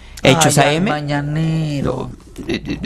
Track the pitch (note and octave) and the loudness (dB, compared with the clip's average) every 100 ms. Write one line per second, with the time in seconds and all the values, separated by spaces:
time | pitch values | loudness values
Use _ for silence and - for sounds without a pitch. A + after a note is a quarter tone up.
0 | - - - C#3 D3+ D3 C#3 D3+ F3 D3+ | -20 0 4 6 4 4 4 2 0 -2
1 | D3 D3 C#3+ D3+ D#3+ D#3+ D#3 C#3+ - - | -2 -4 -2 -2 -2 -2 -2 -2 -4 -4
2 | - - - - - - - - | -8 -12 -18 -14 -8 -6 -6 -8